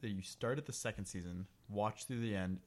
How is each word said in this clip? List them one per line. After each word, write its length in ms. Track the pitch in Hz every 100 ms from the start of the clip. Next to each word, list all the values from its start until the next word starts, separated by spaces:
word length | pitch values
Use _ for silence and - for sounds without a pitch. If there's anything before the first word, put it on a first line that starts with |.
that 60 | 113
you 100 | 95
start 360 | - - 120 143
at 80 | 143
the 60 |
second 320 | - 113 104 95
season, 400 | 92 87 90 95 - -
watch 360 | 101 107 -
through 160 | - 120
the 140 | 113 98
end, 240 | 92 92